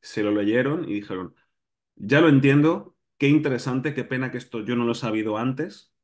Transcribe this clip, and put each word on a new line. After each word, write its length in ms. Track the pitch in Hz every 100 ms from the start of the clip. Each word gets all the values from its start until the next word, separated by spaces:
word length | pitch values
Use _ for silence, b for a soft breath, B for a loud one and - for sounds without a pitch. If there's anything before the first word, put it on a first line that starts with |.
se 220 | - -
lo 80 | 104
leyeron 560 | 104 101 117 131 160 165
y 60 |
dijeron, 400 | 104 101 92 87 _ _ _ _ _ _ _
"Ya 240 | 98 143
lo 80 | 165
entiendo, 680 | 139 135 143 151 185 - _ _ _
qué 100 | 143
interesante, 680 | 151 147 123 135 127 143
qué 100 | 131
pena 260 | 120 127 131
que 80 | 123
esto 260 | - 117
yo 120 | 107 123
no 80 |
lo 80 | 120
he 20 |
sabido 440 | 120 120 110 110 107
antes". 560 | 123 135 165 - _ _